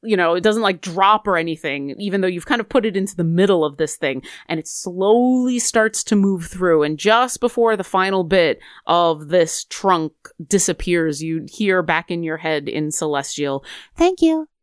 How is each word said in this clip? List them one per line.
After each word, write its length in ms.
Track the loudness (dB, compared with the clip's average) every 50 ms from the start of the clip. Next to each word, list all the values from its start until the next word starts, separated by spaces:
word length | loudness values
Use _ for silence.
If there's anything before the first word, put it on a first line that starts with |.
| -2
You 120 | 0 0 2
know, 180 | 2 2 2
it 60 | 2 2
doesn't, 180 | 2 2 2
like, 200 | 2 0 0 0
drop 440 | -6 -8 0 2 4 4 4 4 2 0
or 100 | 0 0
anything, 580 | 0 -2 -6 -6 -6 -6 -6 -6 -6 -10 -10 -8
even 220 | -6 -4 -2 0
though 80 | 0 0
you've 180 | -2 -4 -4
kind 140 | -2 -2 -2
of 80 | -2 0
put 180 | 0 0 0
it 120 | 0 -2 -2
into 180 | -4 -4 -4
the 80 | -2 -2
middle 400 | 0 2 2 4 4 4 2 2
of 140 | 0 0 -2
this 180 | -4 -4 -4
thing, 260 | -4 -4 -4 -4 -4 -10 -14 -20 -20 -10 -8
and 100 | -8 -8
it 80 | -6 -8
slowly 920 | -12 -10 -10 -8 -4 0 2 4 4 4 4 4 2 2 2 0 -2 -2
starts 440 | -2 0 0 2 0 2 0 -4 -2
to 140 | 0 2 4
move 280 | 4 2 0 -2 -6
through. 380 | -12 -6 -2 2 4 4 4 4
And 160 | 2 -2 -2
just 400 | 2 2 4 4 2 0 -2 -2
before 380 | -2 -2 0 2 2 2 2 0
the 80 | -4
final 400 | -2 0 0 0 2 0 0 0
bit 340 | 2 2 2 4 2 0 -2 -8 -20 -20 -14 _
of 440 | 0 2 2 4 2 0 -2 -4 0
this 340 | 2 2 2 2 -2 -10 -10 _
trunk 420 | -12 -2 2 2 2 2 0 -4 _ _ _ -20 _ _ -4
disappears, 800 | 0 0 0 2 0 -2 -2 -2 -2 0 0 0 0 -2 -4 -6
you 220 | -6 -6 -6 -6 -10
hear 320 | -6 -4 0 0 2 0
back 300 | 2 0 0 -2 -2 _
in 100 | -6 -6
your 140 | -4 -6 -6
head 320 | -6 -4 -2 -2 -2 -4 -4
in 240 | -4 -4 -4 -4
Celestial, 720 | -4 -4 -4 -2 -2 -4 -4 -6 -6 -6 -4 -4 -4 -6 -8 -10 -20 -20 -20 _ _
"Thank 260 | 0 0 0 2 2
you." 280 | 2 2 2 0 -4 -8 _ _